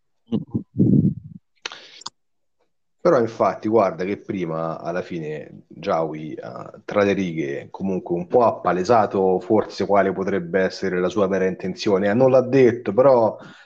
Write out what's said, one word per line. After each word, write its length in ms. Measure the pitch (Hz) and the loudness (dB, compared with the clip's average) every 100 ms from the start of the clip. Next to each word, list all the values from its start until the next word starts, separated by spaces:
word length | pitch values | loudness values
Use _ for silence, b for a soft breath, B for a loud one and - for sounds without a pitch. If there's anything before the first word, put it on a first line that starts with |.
| _ _ - 113 - - - - - - - - - - _ _ - B B B - _ _ _ _ _ _ _ _ _ | _ _ -6 -6 -4 -8 -8 0 4 4 2 -2 -12 -20 _ _ -18 B B B -20 _ _ _ _ _ _ _ _ _
Però 200 | 175 147 | 0 2
infatti 480 | 113 - 104 - 110 | 0 0 -2 0 0
guarda 360 | 113 95 82 | 2 2 0
che 140 | 92 101 | -4 -6
prima 600 | - 101 82 80 82 80 | -6 -6 -4 -4 -6 -6
alla 220 | 82 87 | -6 -6
fine 640 | - 87 76 76 - - - | -6 -8 -8 -10 -12 -20 -20
Giaui, 680 | - 98 85 80 76 78 | -12 -4 -2 -2 -6 -12
eh, 480 | - - - - - - | -12 -14 -14 -16 -18 -6
tra 160 | 104 | 0
le 120 | 101 | 2
righe 560 | 98 92 80 69 69 - | 2 -2 -4 -6 -6 -10
comunque 420 | - 95 92 - 87 | -8 -4 -4 -4 -6
un 120 | 87 | 0
po' 160 | 123 | 2
ha 160 | 113 - | 2 0
palesato 800 | 90 87 90 120 101 101 95 92 | -2 -2 2 2 2 2 2 0
forse 480 | - 107 - - 92 | 2 0 0 -4 0
quale 260 | 101 95 | 2 2
potrebbe 480 | 92 95 95 85 95 | 0 -2 -4 -2 0
essere 380 | 92 - 95 90 | -2 -2 -4 -2
la 100 | 90 | -2
sua 180 | 107 95 | 0 0
vera 200 | 95 95 | 0 -2
intenzione. 640 | 90 95 87 110 95 101 | -4 -8 -6 0 0 2
Eh, 40 | |
non 160 | 113 131 | 2 4
l'ha 120 | 131 | 4
detto, 520 | 120 135 123 113 - | 4 4 4 4 -4
però 440 | 101 135 123 107 - B B | 2 6 6 4 -2 B B